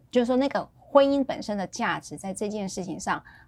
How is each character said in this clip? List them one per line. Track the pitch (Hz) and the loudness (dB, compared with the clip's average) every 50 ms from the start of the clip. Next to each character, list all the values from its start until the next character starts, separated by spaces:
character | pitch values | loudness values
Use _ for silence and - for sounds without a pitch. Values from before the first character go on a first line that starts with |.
| - _ | -10 _
就 | - 247 | 2 2
是 | 240 | 2
说 | 233 254 | 4 2
那 | 247 277 | 2 2
个 | 277 - 196 - - _ | 0 0 -2 -4 -6 _
婚 | _ - - - 277 277 | _ -4 4 6 6 8
姻 | 277 277 277 262 | 6 6 2 0
本 | - - - - | 0 -4 -6 -6
身 | - 208 | -4 -4
的 | 202 185 | -4 -4
价 | 175 - - 233 196 160 147 | -6 -6 -4 -4 -2 -2 -4
值， | - - - 147 | -6 -10 -12 -10
在 | - 190 190 | -10 -10 -6
这 | - 220 208 | -6 -6 -4
件 | 208 214 196 190 | -4 -4 -6 -6
事 | - - 180 | -6 -8 -8
情 | 180 156 - | -8 -8 -6
上， | - 220 151 147 - - - - - | -4 -4 -4 -4 -6 -10 -20 -20 -20